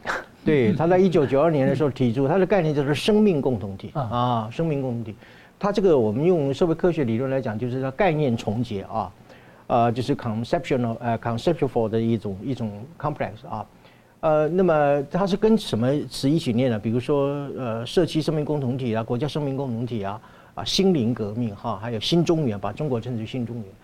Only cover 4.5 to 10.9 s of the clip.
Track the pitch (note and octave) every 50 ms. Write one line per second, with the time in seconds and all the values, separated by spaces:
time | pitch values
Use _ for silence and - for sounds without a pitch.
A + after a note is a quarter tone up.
4.5 | A#2 - E3 E3 D3 C#3 C3 C3 A#2+ A#2 A2+ A2+ G2+ - - - - - - -
5.5 | _ - - G#3 G3+ A3+ F#3+ G3 D#3+ C3 A2+ G#2+ G#2 A#2+ D3 F3+ F#3 E3 C#3+ C#3
6.5 | C3+ - F#3+ E3+ D#3+ D#3+ - F3+ E3 E3 C#3+ A2+ A2+ A2+ C3+ C3 C3+ C3+ B2+ -
7.5 | G#2+ G#2+ B2+ B2 A#2+ C3 C3 C3+ C3 - G#3+ F#3 D#3 D3+ D3+ C3 A#2 A2+ - -
8.5 | G#2 A#2 B2 - A2 G2 F#2 E2 F#2+ A2 G2+ F2+ - - - - - - - -
9.5 | - - - - B2+ A#2+ A#2 A#2+ A2+ B2 A#2 - C#3+ A#2 - A#2+ G#2+ A2 A#2+ -
10.5 | - E3+ E3+ - D3+ B2+ B2 A#2